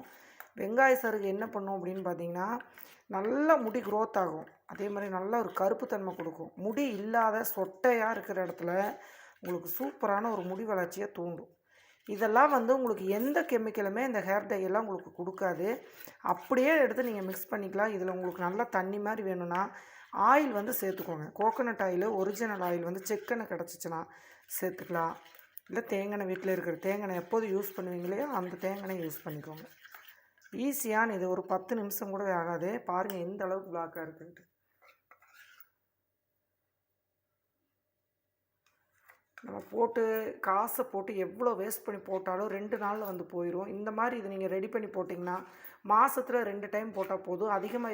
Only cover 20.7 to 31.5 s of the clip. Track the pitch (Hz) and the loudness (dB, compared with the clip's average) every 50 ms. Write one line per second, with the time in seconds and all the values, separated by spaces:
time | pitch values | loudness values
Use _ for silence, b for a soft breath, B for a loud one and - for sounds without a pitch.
20.7 | 254 - 208 190 185 180 165 185 165 151 151 151 - - 202 226 226 - 254 240 | -2 0 0 -2 -2 -2 -4 -4 -6 -6 -6 -8 -2 2 4 4 4 4 0 0
21.7 | 220 - 202 190 180 175 190 220 220 190 190 202 202 214 233 220 208 190 180 175 | 0 0 0 2 2 2 2 2 2 0 0 0 0 0 -2 -2 0 -2 0 0
22.7 | 175 170 170 170 185 190 190 - 214 208 - - 240 233 220 - 185 170 175 175 | 0 0 -2 -4 -6 -6 -4 -4 -4 -4 -2 -2 -4 -4 -2 -4 -6 -6 -6 -8
23.7 | - - - 170 165 160 170 B B B B B B B B B - - 196 185 | -10 -10 -8 -6 -6 -6 -8 B B B B B B B B B -6 -4 -4 -4
24.7 | 185 185 190 - 175 170 165 165 165 - B B B B B B B B - - | -4 -6 -6 -2 0 0 0 0 -2 -6 B B B B B B B B -14 -6
25.7 | 185 208 226 - 208 196 196 202 208 208 196 185 185 185 190 190 185 180 170 175 | -4 -4 -2 -2 -2 -2 -2 -2 -2 -2 -2 -2 -4 -2 0 0 0 0 0 -2
26.7 | 165 165 - 190 196 208 208 190 185 175 175 - 254 226 220 208 190 196 196 - | -4 -2 0 0 0 0 -2 -4 -4 -4 -2 0 0 0 2 2 0 -2 -2 -4
27.7 | - - 185 180 180 175 175 180 196 208 285 294 262 196 180 175 180 175 - 185 | -6 -6 -6 -6 -6 -4 -4 -2 -2 -2 -2 -2 -2 -2 -4 -4 -4 -4 -4 -4
28.7 | 196 202 196 190 190 180 165 160 151 - - 165 151 151 143 156 156 156 - - | -4 -4 -4 -6 -4 -4 -4 -6 -8 -8 -8 -8 -8 -8 -10 -10 -12 -14 -16 -18
29.7 | - - B B B B B B B B B B B _ - - - - 247 285 | -20 -20 B B B B B B B B B B B _ -20 -12 -6 -4 -2 -2
30.7 | 269 277 - 226 214 214 226 226 208 185 185 180 185 190 190 - | -2 -2 -2 2 4 4 4 4 2 0 0 0 0 0 0 0